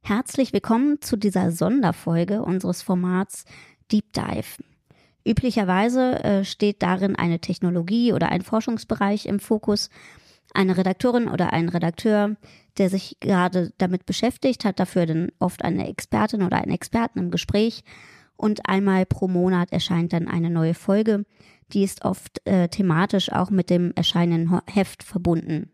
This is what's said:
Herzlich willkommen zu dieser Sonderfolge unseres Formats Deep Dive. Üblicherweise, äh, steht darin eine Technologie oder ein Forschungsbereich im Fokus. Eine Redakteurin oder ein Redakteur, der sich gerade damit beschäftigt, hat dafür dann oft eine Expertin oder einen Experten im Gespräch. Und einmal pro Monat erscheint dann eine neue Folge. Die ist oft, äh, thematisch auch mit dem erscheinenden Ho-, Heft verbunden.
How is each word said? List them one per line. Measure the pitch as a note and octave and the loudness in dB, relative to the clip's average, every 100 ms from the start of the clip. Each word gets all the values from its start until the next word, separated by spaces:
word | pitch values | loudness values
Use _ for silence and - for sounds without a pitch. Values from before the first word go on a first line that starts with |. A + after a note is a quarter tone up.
Herzlich | - G#3 - - B3+ | -2 -2 -2 -2 0
willkommen | G3+ - A3+ C#4+ D4 | 0 0 2 2 0
zu | - G#3 | -2 -2
dieser | G#3 F#3 F3+ | 0 0 0
Sonderfolge | E3+ F3 C4+ F#3 E3 - E3 F3 G#3 | 0 2 2 2 0 -2 0 0 -2
unseres | - F#3 F3+ F3+ | -2 -2 -2 -4
Formats | - F3+ F3+ F#3 G3+ - - - - _ _ | -2 -2 0 -2 -2 -10 -18 -20 -20 _ _
Deep | G#3+ - | 0 0
Dive. | - - - - - - _ _ _ _ _ - | -6 -4 -6 -8 -14 -20 _ _ _ _ _ -2
Üblicherweise, | A3+ B3+ A3 F#3+ F#3 A3+ B3+ B3+ - | 0 0 0 2 2 2 2 0 0
äh, | - G3 F#3+ | 0 0 -2
steht | - G#3 G3+ | 0 -2 0
darin | F3+ F#3 G3 - | 0 2 0 0
eine | E3+ E3+ | 0 -2
Technologie | - F3 F3+ F3 E3+ A#3 A#3+ | -4 -2 0 0 0 2 2
oder | F#3 E3 | 2 0
ein | F3+ | -2
Forschungsbereich | F#3 A3 A#3+ A3+ - - G3 G#3 - | -2 -2 -2 -6 -4 -2 0 0 -2
im | G3+ | -6
Fokus. | - G#3+ - G3+ - - - - _ _ _ | -2 -2 0 -2 -4 -12 -20 -20 _ _ _
Eine | - F#3+ F3+ | 0 2 2
Redakteurin | F#3 F#3 B3 A#3+ A#3 | 0 2 2 2 0
oder | F#3 F3 | 0 0
ein | E3 E3+ | 0 0
Redakteur, | F3 E3+ - A3 G#3+ G#3 G#3+ - - _ - | 0 -2 0 2 2 2 -4 -12 -20 _ 0
der | F#3+ | 0
sich | F#3+ - - | 0 -6 -8
gerade | - F#3 F3+ F3+ E3+ - | 0 2 2 0 -2 -2
damit | F#3 F#3 - | -2 -2 -4
beschäftigt, | F#3+ A#3 - C4+ B3 | -2 -2 0 -2 0
hat | G#3 F#3 | -2 -2
dafür | F#3 F#3 E3 | -2 0 0
dann | D#3+ F3 _ | 0 -4 _
oft | F3+ - | -4 -2
eine | - F#3 - | -4 -2 -4
Expertin | - - G#3+ G#3+ G#3+ | -10 -4 0 0 0
oder | F3+ - | 0 0
einen | - | -2
Experten | F3+ - A#3 A#3 - | -4 -2 -2 -2 -4
im | F3 | -4
Gespräch. | E3+ - G#3 A3+ - _ - - - _ - | -4 -2 0 0 -2 _ -20 -20 -20 _ -4
Und | G#3+ G#3+ - | -2 -2 0
einmal | F#3+ G3+ F#3+ F#3 | 2 4 2 2
pro | - F#3 | -2 0
Monat | F3+ F3+ F#3 F3+ | 2 2 2 0
erscheint | E3+ - F3 E3+ | -2 -2 -2 0
dann | E3 E3+ | -2 -2
eine | E3+ E3+ | -2 0
neue | E3+ D#3+ E3+ | 0 0 0
Folge. | - G3+ A3 G3+ G3+ _ - _ _ | 0 2 2 0 -4 _ -20 _ _
Die | G3+ | -2
ist | G3 - - | -2 -2 -6
oft, | F#3+ - - - | -6 -8 -10 0
äh, | F#3+ F3 | 2 2
thematisch | - F#3+ D#3+ G3 G3 - | 0 2 2 2 0 0
auch | - F3+ | -2 0
mit | F#3+ E3+ | 0 2
dem | F3 F3 - | 2 2 0
erscheinenden | E3 F3 F3 E3 E3 | 0 2 2 2 2
Ho-, | F3 - | 0 0
Heft | G#3 F#3 - | -2 -2 -6
verbunden. | - G3 F3 E3 - D#3 - | -10 -4 0 0 -2 -6 -6